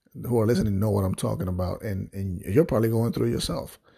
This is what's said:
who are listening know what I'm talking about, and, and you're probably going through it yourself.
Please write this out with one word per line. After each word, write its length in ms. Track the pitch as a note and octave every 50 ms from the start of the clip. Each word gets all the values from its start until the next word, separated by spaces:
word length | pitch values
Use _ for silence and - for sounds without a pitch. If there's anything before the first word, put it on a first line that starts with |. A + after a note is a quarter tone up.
| _ _ - - -
who 140 | A#2+ A#2+ A#2
are 60 | G#2+
listening 340 | G#2+ A#2+ F#2+ A2 G#2+ G2+ F#2+
know 100 | G#2 A2
what 140 | G2+ G2+ G2
I'm 100 | F#2+ G2
talking 340 | - - A#2+ A2 - G2+ F2+
about, 340 | F2+ F2+ F#2 F2+ F#2 - -
and, 280 | A2 G2 F#2+ G2 G2+ -
and 280 | G2 G2 G2 F2+ E2+
you're 240 | - - F#2+ C3+ E3+
probably 240 | F3 - A2 A2+ A2+
going 240 | A2+ A2+ A#2 A#2 -
through 160 | A#2+ A#2 A#2
it 40 | A#2+
yourself. 460 | - - - E3+ - - - - - _ _ -